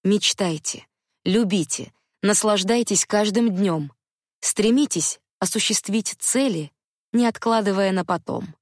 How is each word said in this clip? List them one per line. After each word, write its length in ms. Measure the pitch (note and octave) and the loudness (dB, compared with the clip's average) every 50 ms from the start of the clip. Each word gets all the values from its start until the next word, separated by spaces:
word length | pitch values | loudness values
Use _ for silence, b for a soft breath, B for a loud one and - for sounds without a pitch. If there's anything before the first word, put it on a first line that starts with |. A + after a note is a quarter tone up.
| - | 2
Мечтайте, 800 | F#3+ G#3 G3+ - - - - G3 F3 D#3+ D3+ - - - - - _ _ _ _ _ _ _ _ | 2 2 2 2 -2 0 0 -2 -2 -2 -4 -6 -10 -10 -10 -16 _ _ _ _ _ _ _ _
любите, 680 | E3+ F#3 A3+ A#3+ F#3 G3 F#3+ D#3 - - - - - _ _ _ _ _ _ | 0 2 2 2 2 0 0 0 -2 -4 -8 -8 -14 _ _ _ _ _ _
наслаждайтесь 840 | - G3 G#3 - - G#3+ G#3 G3 F#3+ G3 A#3 A#3+ A3+ - G3+ E3+ - | 0 2 2 2 2 2 2 2 2 0 0 0 2 0 0 0 0
каждым 440 | _ G#3 G#3 G#3+ G#3 F#3+ A#3 A#3 A#3 | _ 0 2 2 2 2 2 2 2
днём. 440 | F#3 F3+ G3+ F#3+ E3 D#3 D3 C#3 _ _ _ _ _ _ _ _ _ _ | 2 0 0 0 0 -2 -4 -8 _ _ _ _ _ _ _ _ _ _
Стремитесь 800 | - - - - G#3 A3 A#3 C#4 D4 - - F3 D3+ - - _ _ _ _ _ | -6 -4 0 2 2 4 4 4 2 0 -2 -2 -2 -4 -6 _ _ _ _ _
осуществить 760 | F#3+ F#3+ - A3 - - G#3+ - - - G3+ A3+ G3+ - - _ | -4 -4 -2 -2 -2 0 -2 -2 -2 -2 -2 -2 -2 -4 -6 _
цели, 520 | - - - B3+ C#4 C4+ F#3 D#3+ D3+ D3 _ _ _ _ _ _ _ _ - | -4 0 0 2 2 0 0 -2 -6 -8 _ _ _ _ _ _ _ _ 0
не 120 | A#3+ A#3+ | 2 2
откладывая 640 | A#3 A3 - - A#3 A3+ A3+ G#3 G3+ G3 G3 G3 F#3+ | 2 0 -2 -2 0 0 2 2 0 0 2 0 2
на 140 | F#3+ F#3 E3 | 0 -2 0
потом. 480 | - F3+ E3 _ - - - G3 D#3+ D3+ _ | -2 -4 -4 _ -6 -8 -8 -8 -10 -16 _